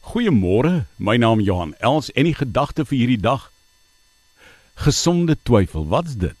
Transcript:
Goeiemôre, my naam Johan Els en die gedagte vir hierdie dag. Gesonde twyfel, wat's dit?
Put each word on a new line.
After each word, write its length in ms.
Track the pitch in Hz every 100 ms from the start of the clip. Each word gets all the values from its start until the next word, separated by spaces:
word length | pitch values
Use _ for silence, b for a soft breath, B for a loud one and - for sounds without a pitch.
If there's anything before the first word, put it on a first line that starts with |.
| - 233
Goeiemôre, 680 | 233 127 90 104 151 180 101 -
my 160 | 101 120
naam 160 | 113 113 101
Johan 300 | 90 80 -
Els 300 | 113 151 - -
en 80 | 165
die 80 |
gedagte 480 | 147 135 107 120 - 143
vir 80 | 135
hierdie 220 | - 120
dag. 300 | 120 127 - _ _ _ _ _ _ _ _ _ b b b -
Gesonde 540 | - - 170 175 170 147 -
twyfel, 380 | 113 92 78 78
wat's 240 | 120 170 120
dit? 160 | 87 -